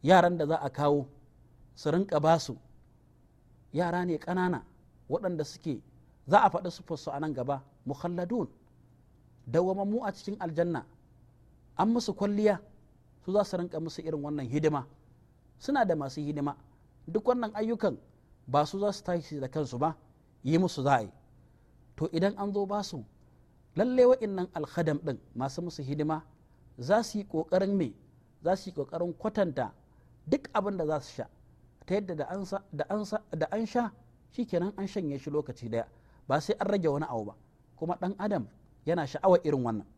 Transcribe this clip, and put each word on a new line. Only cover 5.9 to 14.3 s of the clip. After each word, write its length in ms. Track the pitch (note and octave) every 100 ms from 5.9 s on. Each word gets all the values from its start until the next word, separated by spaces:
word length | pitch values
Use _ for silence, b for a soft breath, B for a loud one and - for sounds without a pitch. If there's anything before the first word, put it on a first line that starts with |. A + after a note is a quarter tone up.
| - - _ -
za 120 | F#3
a 60 | A3
faɗi 200 | E3+ F3+
siffarsu 380 | - - D3+ -
a 80 | C#3+
nan 140 | D#3
gaba, 300 | C3 B2+ C#3 C3+ _ -
mukhalladun, 600 | C#3 F3 F3 F3 A#3+ C#3+ - _ _ - - _ - _ - -
dawwamammu 560 | C#3+ F3+ F#3+ G3+ A3 A3
a 60 |
cikin 240 | F#3+ - G#3
aljanna. 460 | F3 D#3 F3 D#3 - - - - - _ - - - -
An 120 | G#3
musu 240 | A#3 A#3
kwalliya, 460 | F#3+ G3+ G#3 G#3+ F#3 - - - _ _ _ -
su 60 |
za 120 | G3
su 140 | G3 F#3
rinka 220 | F3 D#3+
musu 220 | E3 -
irin 200 | D#3+ D#3
wannan 260 | C#3+